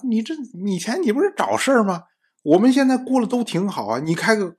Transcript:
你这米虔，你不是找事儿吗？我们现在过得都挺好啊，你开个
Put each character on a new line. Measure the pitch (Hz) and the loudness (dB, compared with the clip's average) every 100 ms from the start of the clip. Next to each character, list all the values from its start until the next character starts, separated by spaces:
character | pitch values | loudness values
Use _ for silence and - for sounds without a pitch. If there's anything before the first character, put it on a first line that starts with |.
你 | 254 220 | -4 -4
这 | 226 311 240 | -4 -8 -12
米 | 175 202 180 | -8 -6 -4
虔， | 196 339 | -4 -4
你 | 277 | -2
不 | 254 | 0
是 | 392 - | 0 0
找 | 160 220 | -2 0
事 | 254 | 2
儿 | 247 | 2
吗？ | 196 170 - _ _ _ | 2 -2 -10 _ _ _
我 | 147 175 | 2 4
们 | 254 | 6
现 | 269 262 | 4 4
在 | 254 | 0
过 | 254 262 | 0 -2
得 | 208 | 0
都 | 247 | -2
挺 | 226 170 196 | -2 -4 -4
好 | 135 104 | -4 -4
啊， | 120 | -2
你 | 160 | -2
开 | 165 170 220 | 0 0 0
个 | 180 | -2